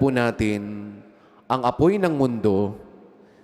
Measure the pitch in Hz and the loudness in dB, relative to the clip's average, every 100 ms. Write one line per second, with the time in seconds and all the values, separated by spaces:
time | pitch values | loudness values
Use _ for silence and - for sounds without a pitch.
0 | 135 127 120 117 110 104 104 104 104 101 | 0 2 0 0 0 -2 -6 -10 -14 -16
1 | - - _ - - 131 123 123 165 208 | -20 -20 _ -20 -6 -2 0 2 2 2
2 | 180 147 131 117 107 95 101 107 - - | 0 2 0 0 0 2 0 -6 -16 -20
3 | - - - _ | -20 -20 -20 _